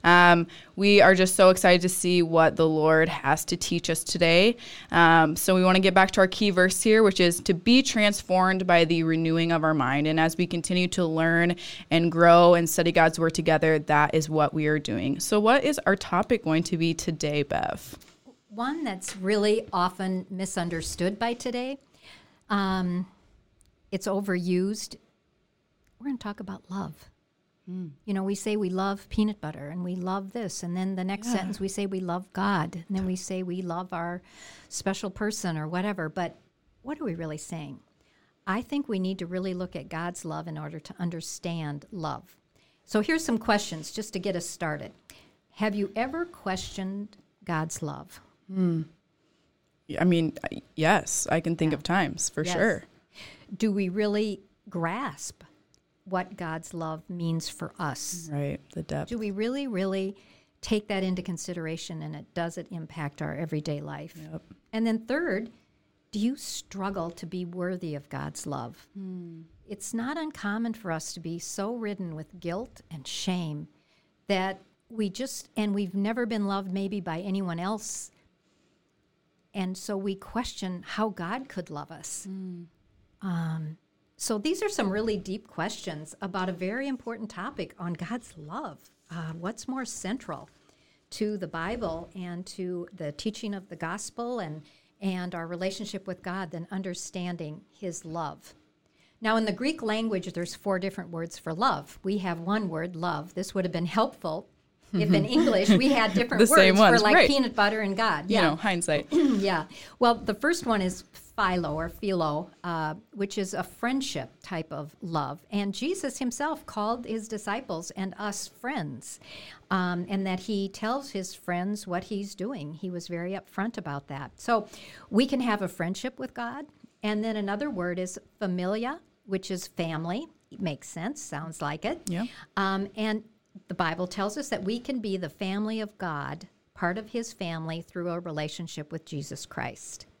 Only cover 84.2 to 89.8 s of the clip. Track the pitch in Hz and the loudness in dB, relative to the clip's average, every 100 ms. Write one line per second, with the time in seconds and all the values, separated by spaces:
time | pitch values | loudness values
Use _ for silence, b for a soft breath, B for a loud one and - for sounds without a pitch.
84.2 | - 214 302 359 415 - 202 202 226 208 | -4 -2 -2 -2 -2 -2 -2 -2 -2 -4
85.2 | 190 190 - - 185 - - 151 156 - | -6 -10 -10 -6 -6 -6 -10 -10 -12 -12
86.2 | 196 185 185 180 185 233 277 254 - 226 | -8 -4 -4 -4 -6 -4 -6 -6 -8 -10
87.2 | 214 - 214 285 160 - 175 170 165 247 | -10 -8 -10 -8 -10 -8 -8 -8 -6 -8
88.2 | - 160 151 214 262 147 _ _ _ 165 | -10 -18 -12 -10 -10 -14 _ _ _ -10
89.2 | 160 165 180 240 - 262 | -8 -6 -8 -8 -8 -8